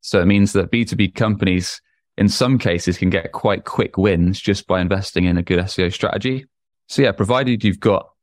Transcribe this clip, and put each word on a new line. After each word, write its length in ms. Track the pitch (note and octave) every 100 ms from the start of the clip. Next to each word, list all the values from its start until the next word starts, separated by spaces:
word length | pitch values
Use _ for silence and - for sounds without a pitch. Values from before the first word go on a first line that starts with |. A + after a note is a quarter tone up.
So 180 | - G2+
it 60 | F2+
means 280 | G2+ G2
that 180 | G2 F2+
B 120 | A#2+
two 120 | A2+ -
B 120 | G2
companies, 720 | - A2+ G2+ F#2+ F2+ F2+ - _ _ _ -
in 100 | G#2
some 300 | - B2+ C3
cases, 400 | - F2 - F2
can 120 | F#2
get 220 | F2+ E2
quite 320 | - G#2+ G2
quick 340 | - - - -
wins 440 | G2+ F2 F2 G2
just 260 | - G2 -
by 140 | F#2
investing 440 | F2+ G2 G2 - F2+
in 120 | F2
a 60 |
good 160 | E2 F2+
S 180 | F#2+ -
E 40 |
O 60 | F2+
strategy. 560 | F2+ - A2 B2 C3 C3+ _ _ _ _
So 160 | -
yeah, 80 | C3+
provided 500 | G2 G2 B2 C3 A#2
you've 160 | G#2+ F#2
got 300 | A2+ G2 - _